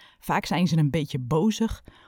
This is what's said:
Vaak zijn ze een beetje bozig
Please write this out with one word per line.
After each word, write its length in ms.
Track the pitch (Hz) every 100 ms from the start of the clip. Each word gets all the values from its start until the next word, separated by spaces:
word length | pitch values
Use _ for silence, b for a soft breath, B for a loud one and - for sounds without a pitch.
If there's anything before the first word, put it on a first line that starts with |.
| b b
Vaak 280 | - 165 -
zijn 200 | 165 180
ze 100 | 160
een 140 | 147
beetje 280 | 160 135 135
bozig 680 | 120 160 214 208 226 - b b